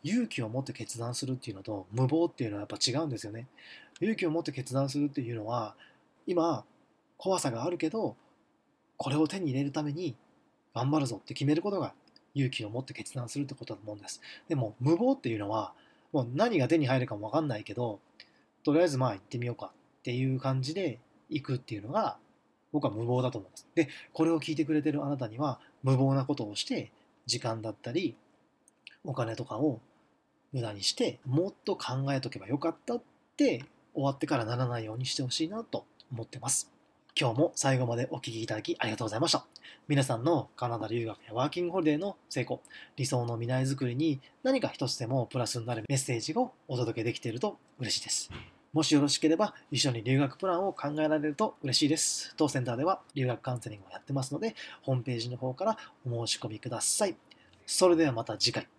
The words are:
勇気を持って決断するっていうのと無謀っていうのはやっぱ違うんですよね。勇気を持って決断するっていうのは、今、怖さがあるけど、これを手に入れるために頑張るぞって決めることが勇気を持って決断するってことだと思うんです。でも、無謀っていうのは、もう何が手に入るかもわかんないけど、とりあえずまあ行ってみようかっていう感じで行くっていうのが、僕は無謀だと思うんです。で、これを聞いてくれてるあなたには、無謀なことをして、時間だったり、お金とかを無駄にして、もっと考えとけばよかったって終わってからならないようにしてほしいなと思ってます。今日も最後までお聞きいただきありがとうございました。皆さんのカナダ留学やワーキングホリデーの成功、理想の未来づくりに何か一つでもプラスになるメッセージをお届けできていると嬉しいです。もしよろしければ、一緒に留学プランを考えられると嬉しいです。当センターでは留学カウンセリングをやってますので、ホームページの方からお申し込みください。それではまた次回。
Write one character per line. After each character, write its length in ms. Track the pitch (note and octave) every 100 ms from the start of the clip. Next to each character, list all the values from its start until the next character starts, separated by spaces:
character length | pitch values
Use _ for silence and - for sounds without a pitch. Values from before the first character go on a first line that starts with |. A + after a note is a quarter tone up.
勇 240 | D3 A#3 A3+
気 140 | -
を 60 | A2
持 120 | B2
っ 40 |
て 80 | C3
決 280 | - A2+ A2+
断 160 | A#2 A#2+
す 100 | C3
る 60 |
っ 20 |
て 160 | B2+ -
い 20 |
う 20 | G2
の 80 |
と 220 | G#2 G2+ F#2
無 160 | A2 B2+
謀 200 | D#3+ E3+
っ 60 |
て 120 | -
い 20 | A#2
う 40 |
の 60 | G2+
は 40 |
や 40 | G#2
っ 20 |
ぱ 80 | G#2
違 180 | - B2+
う 40 | D#3+
ん 40 |
で 80 | A2+
す 80 | G#2+
よ 60 |
ね。 160 | A2 B2+ - - - - -
勇 140 | G3
気 120 | A3+ F3
を 40 |
持 100 | D#3+
っ 20 |
て 80 | E3
決 200 | C3 B2
断 160 | B2+ C#3
す 100 | C#3+
る 80 | C#3+
っ 20 |
て 120 | C#3+
い 120 | A#2
う 20 |
の 120 | A#2 G#2+
は、 280 | A#2+ G#2+ - - _ _ _ -
今、 360 | F3 E3 B2 - _ _ _ _ -
怖 240 | F#3+ F#3
さ 100 | -
が 140 | -
あ 60 | F3
る 60 | F3
け 140 | D#3+
ど、 260 | A3 D#3+ - _ _ _ _ _ _ _ -
こ 140 | C3+
れ 60 | D3
を 100 | D#3
手 140 | G3
に 100 | E3
入 80 | C3
れ 60 |
る 80 | C#3+
た 100 | D3
め 100 | D3
に 220 | D3 F3 A#2 _ _ _ _ _
頑 180 | A2+ C3
張 80 | D#3
る 60 | C3+
ぞ 80 | G#2
っ 40 | -
て 80 |
決 100 | -
め 120 | C#3 D#3
る 60 |
こ 100 | G#3
と 80 | G3
が 120 | A2+ - _ _ _
勇 160 | C#3 B2+
気 140 | -
を 60 | G#2+
持 100 | A#2
っ 40 |
て 80 | C3
決 220 | - -
断 140 | C3 A#2+
す 100 | C#3+
る 60 |
っ 20 | C#3
て 80 |
こ 100 | C#3
と 100 | A2+
だ 40 | G#2+
と 60 |
思 100 | G#2+
う 20 | G#2
ん 20 |
で 80 | -
す。 120 | - - - -
で 60 |
も、 200 | D3+ A2 -
無 160 | C3 E3+
謀 160 | B3
っ 80 | C4+
て 80 | C3
い 80 | A2
う 20 |
の 100 | G2+
は、 240 | A2 G2 - _ _ _
も 100 | D3+
う 60 | B2
何 240 | C3+ A#3 F#3+
が 100 | B2
手 100 | E3
に 80 | C3+
入 140 | C3
る 60 | B2
か 100 | G#2
も 100 | G#2+
わ 60 |
か 80 | D3
ん 80 | D3+
な 80 | G#2+
い 60 |
け 100 | G#2
ど、 260 | G#2 A#2+ G2+ _ _ - _ _ _
と 100 | -
り 80 | D3
あ 40 |
え 40 | F3+
ず 100 | C3+
ま 100 | C3
あ 20 |
行 40 | F#2+
っ 40 |
て 180 | - B2
み 80 | A#2+
よ 80 |
う 20 | A#2
か 100 | G2
っ 360 | _ _ _
て 120 | -
い 200 | B2 C3
う 40 | C3
感 240 | C3 C3
じ 120 | C3
で 260 | E3+ F3 A2+ _ _ _
行 140 | D3
く 120 | C3+ B2+
っ 20 |
て 160 | -
い 40 | G#2
う 40 |
の 80 | G#2+
が、 260 | F#3+ A2+ - _ _ _ _ _
僕 120 | D3+
は 60 | C#3
無 140 | G#2
謀 180 | A#2 B2
だ 80 | B2
と 80 | A#2
思 80 | F#2+
う 40 |
ん 20 |
で 60 | -
す。 100 | -
で、 140 | - D3+ - -
こ 120 | -
れ 60 | D#3+
を 100 | E3
聞 120 | D#3
い 40 | D#3
て 80 |
く 80 | D3+
れ 100 | D3+
て 80 | D3+
る 140 | C#3+
あ 40 | C#3+
な 80 | C#3
た 120 | A2+
に 100 | A2+
は、 220 | D3 B2 - _
無 140 | C3 C3
謀 180 | C3+
な 100 | C3+
こ 100 | C3+
と 100 | C#3+ G#2+
を 80 | G2+
し 80 |
て、 260 | - A3+ - _ _ _ -
時 140 | A#2+
間 220 | A#2+ A2+
だ 80 | A2
っ 40 | A2
た 120 | A#2+
り、 240 | D3 E3+ - _ _ _ _ _ _ - -
お 100 | -
金 220 | C3+ A2+ A2+
と 80 |
か 140 | B2 -
を 220 | D3+ A2+ _ _ _ _ _ _ _
無 80 | C3+
駄 120 | G#2
に 100 | G2+
し 100 | -
て、 280 | - A3+ -
も 240 | B2+ C3+ F#3+
っ 60 | -
と 120 | - D3
考 360 | - C3 C3+
え 80 | C3+
と 100 | D3
け 80 | -
ば 80 | G2+
よ 120 | C#3
か 120 | -
っ 60 | -
た 120 | - E4+
っ 60 | - _ _ -
て 280 | C#4+ C3+ - _ _
終 100 | -
わ 60 | C#3
っ 60 | C3+
て 80 | D3+
か 100 | C#3
ら 60 |
な 120 | A2 B2
ら 100 | B2+
な 140 | A#2+
い 40 |
よ 100 | A2
う 40 | A#2
に 80 | C3
し 80 |
て 80 | -
ほ 80 | B2+
し 160 | - D#3+
い 20 |
な 140 | G#3+
と 200 | A3+ - - _ -
思 120 | A#2
っ 20 | -
て 120 | C3
ま 100 | C3
す。 220 | - - _ _ _ _ -
今 160 | C3
日 60 | A2
も 140 | F3
最 240 | - C#3 B2+
後 80 | B2
ま 80 |
で 140 | A#2+ -
お 60 | C3
聞 60 |
き 200 | - A2+
い 40 | A2+
た 100 | A2
だ 60 |
き 140 | G#2+ -
あ 80 | A2
り 40 |
が 60 | G#2+
と 80 |
う 20 | -
ご 20 |
ざ 80 | A#2
い 40 |
ま 80 | D#3+
し 40 |
た。 140 | - - - - - -
皆 160 | C#3+
さ 140 | C3+ A2+
ん 80 |
の 240 | C#3 D#3 - -
カ 120 | A#2+
ナ 100 | A#2
ダ 100 | A2
留 180 | A#2 A2+
学 120 | G2+
や 80 | -
ワ 140 | A2 C#3+
ー 40 |
キ 100 | F3
ン 60 | F3
グ 60 |
ホ 80 | F#3
リ 60 | D#3
デ 80 |
ー 40 | D3+
の 180 | G3 - _
成 120 | C#3
功、 180 | A#2+ B2+ - - - -
理 100 | C3
想 180 | B2+
の 120 | A#2 A2+
未 100 | A#2
来 160 | B2+
づ 120 | C3 C#3
く 100 | B2+
り 80 |
に 260 | B2 D#3+ C3+ - _
何 180 | B3+ C4+
か 80 | -
一 200 | - B2+
つ 100 | -
で 80 | A2+
も 200 | C3 A2+
プ 120 | C3
ラ 80 | A2+
ス 140 | A#2+
に 60 | A2+
な 80 |
る 100 | A#2 -
メ 60 |
ッ 40 | C3+
セ 180 | C3+ A#2+
ー 40 |
ジ 140 | B2+
を 180 | D#3+ B3 _ -
お 100 | B2
届 260 | A2+ A2+
け 20 |
で 80 | A2+
き 80 | -
て 80 | A#2+
い 40 |
る 80 | A2+
と 160 | G#3 - _ -
嬉 200 | A#2 -
し 40 |
い 20 |
で 60 | -
す。 200 | - - - - - _
も 80 | D3+
し 100 | D3+
よ 80 | D3
ろ 60 | C#3+
し 120 | -
け 100 | D#3
れ 80 | D#3+
ば、 180 | G#3 - _
一 80 | C3
緒 140 | C#3
に 100 | A#2
留 160 | A2 C3+
学 180 | C3+ -
プ 120 | F#3+
ラ 80 | F3
ン 100 | G3
を 60 |
考 160 | - D3 D3+
え 80 | D#3
ら 140 | D#3
れ 80 | D3+
る 80 | D3
と 180 | A3 -
嬉 160 | C3+ B2
し 80 | D3
い 20 |
で 80 | D#3+
す。 380 | - - - -
当 120 | D3+
セ 100 | C#3
ン 60 |
タ 80 | B2
ー 40 | A#2+
で 60 |
は 180 | D#3+ F#3+ -
留 100 | C#3+
学 160 | B2 A#2
カ 120 | -
ウ 40 | B2
ン 20 |
セ 100 | A#2
リ 60 | G#2
ン 20 |
グ 80 | -
を 40 |
や 60 | -
っ 40 |
て 100 | -
ま 80 | C#3
す 100 | C3
の 60 | D3
で、 160 | A3+ A3 - -
ホ 120 | -
ー 20 | B2+
ム 60 |
ペ 80 | A#2+
ー 80 | A#2+
ジ 100 | A#2
の 60 | B2
方 180 | C3
か 100 | C3
ら 140 | G3+ G#3+ - _
お 220 | B2+ A#2 A2+
申 60 |
し 80 | -
込 80 | A2
み 100 | G#2+
く 100 | B2
だ 120 | A#2
さ 260 | - - G3+
い。 80 | - _ - _ - -
そ 220 | - F3+
れ 60 |
で 100 | E3
は 80 | D#3
ま 120 | A#2
た 120 | A2 G#2+
次 160 | -
回。 140 | A2 -